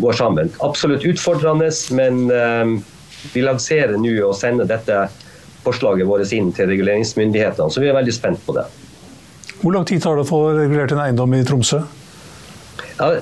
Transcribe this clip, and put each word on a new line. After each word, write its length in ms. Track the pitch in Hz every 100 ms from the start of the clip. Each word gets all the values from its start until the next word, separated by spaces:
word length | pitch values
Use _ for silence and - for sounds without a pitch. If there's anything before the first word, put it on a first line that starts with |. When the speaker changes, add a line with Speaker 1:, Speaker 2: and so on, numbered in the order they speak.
Speaker 1:
går 160 | 117 110
sammen. 320 | 117 80 82 - 143
Absolutt 400 | - 151 139 170
utfordrende, 640 | 175 175 160 156 156 160 156 -
men, 300 | 131 131 127 123
eh, 920 | 120 117 117 113 110 - - - - - 123
vi 80 | 135
lanserer 540 | 127 - 156 123 104
nå 140 | 117 110 98
og 100 | 98
sender 260 | 120 120 98
dette 380 | 110 - 101 98 - - - - -
forslaget 460 | 127 117 120 95 92
vårt 240 | 101 98
inn 180 | 113 92 85
til 160 | 95
reguleringsmyndighetene, 1000 | 98 98 104 113 110 107 107 104 98 92
så 140 | 127
vi 80 | 139
er 60 | 135
veldig 160 | 120 107
spent 260 | 98 85 -
på 80 | -
det. 80 | - - - - - - - - - -
Speaker 2:
Hvor 160 | 170 190
lang 100 | 165
tid 160 | 175
tar 140 | 170 147
det 80 | 139
å 60 |
få 120 | 156 156 156
regulert 380 | 147 147 127 143
en 80 |
eiendom 320 | 143 120 127 131
i 100 | 123
Tromsø? 380 | 139 110 147 160 - - - - - - - - - - -
Speaker 1:
Ja, 120 | 156 170